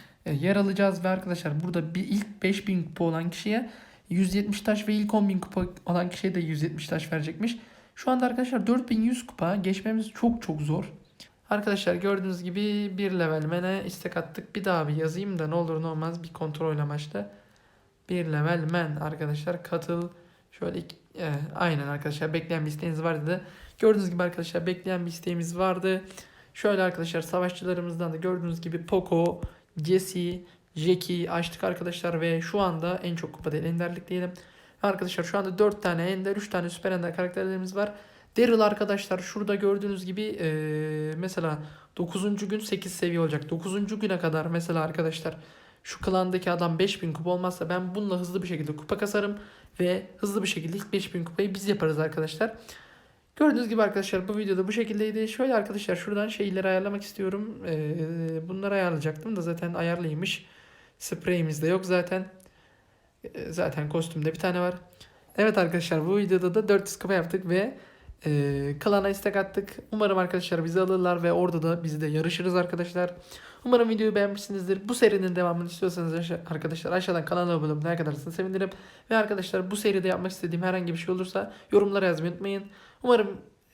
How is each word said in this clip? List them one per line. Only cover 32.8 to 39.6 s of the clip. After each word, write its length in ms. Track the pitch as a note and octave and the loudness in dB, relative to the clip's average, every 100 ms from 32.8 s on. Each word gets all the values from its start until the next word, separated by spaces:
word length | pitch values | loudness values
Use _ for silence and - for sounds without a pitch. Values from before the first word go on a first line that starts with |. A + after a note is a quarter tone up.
| F3 F#3 | -2 -2
en 140 | F3 E3 | -2 -4
çok 160 | - | -6
kupa 200 | - D#3+ | -8 -4
değil 120 | D3+ | -2
enderlik 440 | E3 E3+ F3 F3 - | 0 -2 -2 -4 -6
diyelim. 220 | F3+ F3+ F3+ - - - _ | -4 -4 -6 -18 -20 -20 _
Arkadaşlar 420 | G3+ F#3+ F3+ F3 | 0 0 -2 -4
şu 140 | E3+ G3+ | -2 -2
anda 200 | F#3+ F3+ | 0 4
dört 240 | G#3 G#3 | 4 4
tane 280 | F#3 E3+ F3 | 0 0 0
ender, 260 | F#3+ F#3+ G3+ | 0 -2 -4
üç 140 | G3+ | -2
tane 200 | F3+ F3 | -4 -4
süper 220 | E3+ G3 | -4 -2
ender 240 | F3+ E3+ E3+ | -2 -2 -2
karakterlerimiz 600 | F3+ F#3+ F#3+ F#3+ F#3 G3 | -4 -2 -4 -4 -4 -2
var. 160 | G#3 G#3 - - - - | -2 -4 -16 -20 -4 4
Daryl 240 | A#3+ A3+ | 6 8
arkadaşlar 580 | G#3 G#3 G#3 G3+ - F#3 | 6 4 0 -2 -2 -4
şurada 360 | - G#3 G#3 | -4 -4 -2
gördüğünüz 500 | G3+ | 2